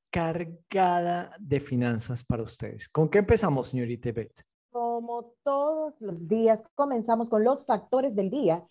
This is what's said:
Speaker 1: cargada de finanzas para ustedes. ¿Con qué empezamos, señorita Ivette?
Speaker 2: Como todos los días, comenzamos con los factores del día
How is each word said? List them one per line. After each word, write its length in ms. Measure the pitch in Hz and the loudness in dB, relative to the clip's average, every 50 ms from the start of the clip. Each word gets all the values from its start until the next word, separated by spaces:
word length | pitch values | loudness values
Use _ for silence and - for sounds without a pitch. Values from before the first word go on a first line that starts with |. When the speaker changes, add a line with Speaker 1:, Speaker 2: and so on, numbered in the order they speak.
| _ _ | _ _
Speaker 1:
cargada 1300 | - 175 165 165 165 170 175 165 170 - _ _ - 190 185 180 175 175 175 175 175 175 180 - - | -2 -2 -2 0 -2 -4 -6 -8 -12 -18 _ _ 0 2 2 4 2 2 0 0 -2 -2 -6 -10 -14
de 220 | - 208 143 143 139 | -16 -4 -2 -2 -2
finanzas 640 | 143 - 131 123 123 120 117 110 - - 123 117 - | 0 -2 -2 0 0 0 0 -2 -4 -6 -8 -10 -6
para 180 | - 123 113 | -6 -4 -4
ustedes. 480 | 110 - - - 110 104 - - - - | -4 -8 -10 -10 -10 -10 -10 -12 -16 -4
¿Con 180 | _ 156 160 156 | _ 2 2 4
qué 100 | - 202 | 4 4
empezamos, 480 | 202 - 233 214 208 175 143 131 120 | 6 6 4 4 4 0 0 0 -2
señorita 420 | - - 127 120 117 120 113 - 123 | -4 -4 -4 -4 -4 -6 -6 -6 -6
Ivette? 340 | 104 117 107 110 _ - _ _ _ _ _ _ | -6 -6 -8 -10 _ -20 _ _ _ _ _ _
Speaker 2:
Como 640 | - 240 233 233 233 233 233 233 233 240 233 240 _ _ _ | -6 -4 -4 -2 -4 -4 -6 -6 -8 -8 -10 -12 _ _ _
todos 500 | 285 277 277 285 302 320 311 311 302 302 _ | -2 0 0 0 0 -2 -2 -4 -6 -8 _
los 280 | 220 196 175 170 170 | -10 -8 -8 -8 -2
días, 320 | 160 214 226 226 220 220 214 - _ _ | -2 0 4 6 4 4 4 0 _ _
comenzamos 560 | - 285 285 262 233 220 247 233 226 233 233 | -2 0 0 0 -2 0 0 0 0 0 0
con 140 | 233 214 214 | 2 4 4
los 240 | 254 277 277 - | 4 2 2 0
factores 480 | - 226 196 - _ 254 262 254 277 208 | -2 -2 -2 0 _ 0 0 0 0 0
del 160 | 202 196 190 | 0 -2 0
día 340 | 214 294 269 170 160 175 - _ | -2 2 2 2 2 2 -2 _